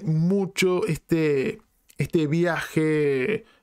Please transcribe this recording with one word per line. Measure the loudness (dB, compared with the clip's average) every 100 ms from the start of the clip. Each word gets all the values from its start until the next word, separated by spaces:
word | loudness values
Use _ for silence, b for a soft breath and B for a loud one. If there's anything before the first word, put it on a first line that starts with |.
mucho | -2 0 2 0 -2 0 0 0 -2
este, | -4 -2 0 2 2 0 -6 _ _ _ -6
este | -2 0 0
viaje | 2 0 -2 -4 -2 0 2 0 0 -2 -4 b b